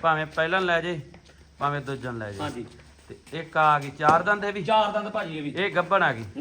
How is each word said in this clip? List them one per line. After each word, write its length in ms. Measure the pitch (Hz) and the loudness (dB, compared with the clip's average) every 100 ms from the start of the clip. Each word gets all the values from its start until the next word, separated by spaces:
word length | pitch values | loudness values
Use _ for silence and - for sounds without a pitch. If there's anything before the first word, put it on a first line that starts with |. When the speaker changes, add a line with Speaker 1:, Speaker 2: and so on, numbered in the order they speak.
Speaker 1:
ਭਾਵੇਂ 240 | 165 156 156 | 0 2 0
ਪਹਿਲਾਂ 340 | 160 160 185 | -2 0 2
ਲੈ 200 | 180 170 | 2 0
ਜੇ, 200 | 170 165 - - - - - - | 0 -6 -10 -20 -20 -20 -20 -6
ਭਾਵੇਂ 220 | 143 143 | -4 -2
ਦੂਜਾ 300 | 135 131 123 | -6 -8 -8
ਲੈ 220 | 117 107 | -8 -8
ਜੇ। 80 | 101 | -8
Speaker 2:
ਹਾਂਜੀ। 260 | 147 123 110 - - - - | -8 -8 -12 -18 -20 -20 -20
Speaker 1:
ਤੇ 80 | - - | -20 -12
ਇੱਕ 240 | 156 156 160 | -10 -2 4
ਆ 220 | 156 147 | 4 4
ਗਈ 120 | 139 143 | 0 0
ਚਾਰ 240 | 151 165 | 4 4
ਦੰਦ, 220 | 180 202 | 4 0
ਇਹ 80 | 202 | -2
ਵੀ? 100 | 196 | -4
Speaker 2:
ਚਾਰ 260 | 170 220 208 | 2 2 2
ਦੰਦ 160 | 208 208 | 0 -4
ਭਾਜੀ 280 | 214 170 156 | -4 -6 -6
ਇਹ 40 | |
ਵੀ। 100 | 147 160 | -6 -2
Speaker 1:
ਇਹ 140 | 196 | 0
ਗੱਭਣ 280 | 165 170 190 | 0 2 2
ਆ 100 | 160 | 2
ਗਈ? 120 | 117 104 139 | 0 -6 -6